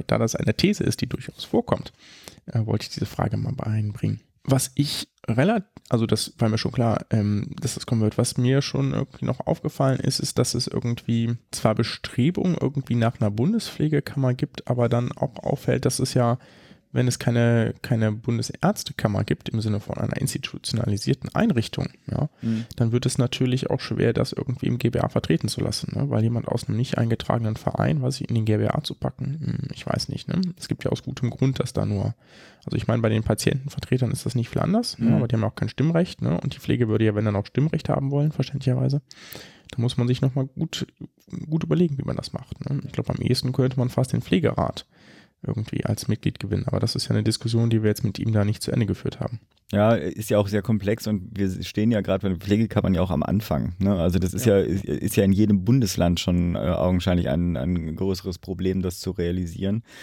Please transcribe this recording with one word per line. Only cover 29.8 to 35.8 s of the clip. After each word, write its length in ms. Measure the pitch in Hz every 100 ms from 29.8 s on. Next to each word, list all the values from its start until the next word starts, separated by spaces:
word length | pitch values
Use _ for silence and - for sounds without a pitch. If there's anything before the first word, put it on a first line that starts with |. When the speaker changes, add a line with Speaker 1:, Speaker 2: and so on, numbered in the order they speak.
| -
Speaker 1:
weiß 240 | - -
nicht, 180 | - -
ne? 140 | - 185 170
Es 100 | -
gibt 160 | -
ja 80 | -
aus 120 | 127
gutem 260 | - 131 123
Grund, 300 | - 135 127
dass 140 | 120
da 120 | - 101
nur 300 | 101 101 - _ - - - -
also 120 | -
ich 100 | 117
meine, 140 | 117
bei 80 | 113
den 140 | 110
Patientenvertretern 880 | - 107 - 135 135 - - 131 120
ist 140 | - -
das 100 | 120
nicht 140 | 117
viel 120 | -
anders, 380 | - 208 233 -
ne? 100 | 113
Speaker 2:
Mhm. 60 | 107
Speaker 1:
Aber 120 | 113
die 80 | 113
haben 60 |
ja 60 | 107
auch 80 | -
kein 140 | 107
Stimmrecht, 520 | -